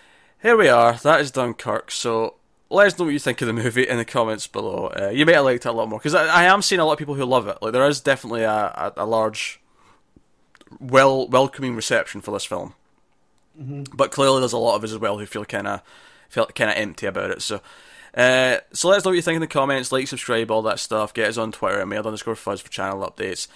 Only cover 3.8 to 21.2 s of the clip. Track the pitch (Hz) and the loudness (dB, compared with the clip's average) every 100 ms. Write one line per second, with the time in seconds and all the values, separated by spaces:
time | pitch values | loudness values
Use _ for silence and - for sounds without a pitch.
3.8 | 127 123 113 127 113 107 - 107 104 92 | 0 -2 -2 -2 -2 -4 -8 -8 -6 -6
4.8 | - - 98 127 156 165 135 123 123 117 | -6 -4 -2 2 6 6 4 2 -2 -4
5.8 | 113 110 151 156 160 170 175 202 - 185 | -4 -4 0 2 4 6 6 6 2 2
6.8 | 156 151 147 139 127 127 104 - 110 123 | 2 0 -4 -4 0 0 0 -6 -2 2
7.8 | 143 139 143 135 113 117 110 107 101 - | 2 2 0 0 -2 -2 0 0 -2 -4
8.8 | 92 - 107 113 110 107 - - _ _ | -8 -6 -2 0 0 -4 -10 -12 _ _
9.8 | _ _ _ _ _ _ _ _ _ - | _ _ _ _ _ _ _ _ _ -18
10.8 | 131 131 139 135 - 127 135 - 131 113 | 2 6 6 4 2 2 2 -2 -6 -6
11.8 | - 113 - 101 - 101 - 92 - - | -2 0 -2 -8 -8 -8 -6 -8 -10 -16
12.8 | _ _ _ _ _ _ _ 156 135 143 | _ _ _ _ _ _ _ -16 -12 -12
13.8 | 139 - 139 - 135 135 123 113 117 107 | -8 -4 -2 2 2 4 0 0 0 0
14.8 | 110 110 107 104 104 107 104 104 101 101 | -4 -4 -4 -4 -8 -10 -8 -6 -6 -8
15.8 | _ - - _ _ - 110 - 107 104 | _ -20 -20 _ _ -2 -2 0 -2 0
16.8 | 104 - 101 95 95 92 - 104 - - | -4 -6 -6 -4 -6 -6 -6 -8 -12 -20
17.8 | - - - - 127 127 127 123 - - | -20 -20 -8 0 2 4 2 0 -4 -2
18.8 | 170 202 190 175 165 165 160 147 135 135 | 2 2 2 0 0 -2 -2 -2 0 -2
19.8 | 127 131 131 131 - 117 113 110 110 101 | -2 -4 -4 -6 -2 -2 0 -2 -2 -4
20.8 | - 110 107 - | -4 -4 -4 -2